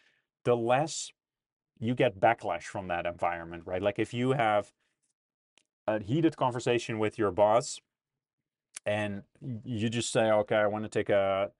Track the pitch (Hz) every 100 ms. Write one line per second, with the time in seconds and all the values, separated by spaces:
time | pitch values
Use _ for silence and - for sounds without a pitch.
0 | _ _ _ _ 123 120 117 131 156 -
1 | - _ _ _ _ _ _ - 110 127
2 | 127 98 113 117 107 85 - 107 92 85
3 | 85 87 90 85 85 85 87 92 101 107
4 | 107 120 127 131 110 104 104 _ _ _
5 | _ _ _ _ _ _ _ _ - 107
6 | 101 151 160 - 131 120 127 120 - 110
7 | 107 - 101 92 104 110 - - _ _
8 | _ _ _ _ _ _ _ - 104 104
9 | 104 101 - _ 139 113 123 113 113 117
10 | - 131 110 107 104 110 104 104 107 110
11 | 104 101 98 98 101